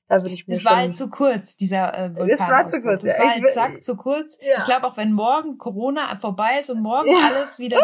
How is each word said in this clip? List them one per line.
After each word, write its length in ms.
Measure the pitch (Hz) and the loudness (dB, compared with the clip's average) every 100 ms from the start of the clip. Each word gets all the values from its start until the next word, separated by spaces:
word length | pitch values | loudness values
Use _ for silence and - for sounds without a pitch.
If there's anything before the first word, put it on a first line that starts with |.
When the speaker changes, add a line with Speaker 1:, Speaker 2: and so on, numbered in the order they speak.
| - | -2
Speaker 1:
da 140 | 196 | 0
würde 140 | 180 180 | 0 -8
ich 120 | - | -4
mir 60 | |
Speaker 2:
Das 120 | 214 226 | 0 4
war 80 | |
Speaker 1:
schon 60 | 185 | 4
Speaker 2:
halt 140 | 247 170 | 2 -2
zu 140 | 247 | -4
kurz, 480 | - 277 220 - - | 0 0 0 -4 -4
dieser, 360 | 190 190 185 - | -2 0 -2 -4
äh, 140 | 185 | -8
Speaker 1:
Das 260 | 170 180 233 175 | -2 0 2 4
war 200 | 233 339 | 2 2
zu 100 | 311 | -2
Speaker 2:
Vulkanausbruch. 40 | |
Speaker 1:
kurz, 180 | 226 190 | -2 0
Speaker 2:
Das 120 | 214 - | 0 2
Speaker 1:
ja. 20 | |
Speaker 2:
war 60 | 240 | 2
Speaker 1:
Ich 60 | |
Speaker 2:
halt 100 | 233 | 4
Speaker 1:
wür-, 40 | 269 | 2
Speaker 2:
zack, 320 | 233 240 - | 2 0 -4
zu 120 | - 202 | -6 -6
kurz. 400 | 254 294 302 - | -4 -4 -4 -4
Speaker 1:
Ja. 200 | - 508 | 0 0
Speaker 2:
Ich 60 | 254 | 0
glaub, 180 | 247 | 0
auch 140 | 247 233 | -2 -4
wenn 160 | 214 | -2
morgen 440 | 208 220 294 311 262 | 0 2 0 -2 -10
Corona 580 | 202 190 247 294 277 196 | -10 -6 -4 -4 -6 -6
vorbei 400 | 220 190 220 277 | -6 -2 0 0
ist 100 | 277 | -2
und 120 | 233 | -4
morgen 240 | 214 254 277 | -2 0 4
Speaker 1:
Ja. 220 | 349 294 | 4 4
Speaker 2:
alles 240 | 269 285 - | 2 0 -2
wieder 220 | 247 480 | 0 4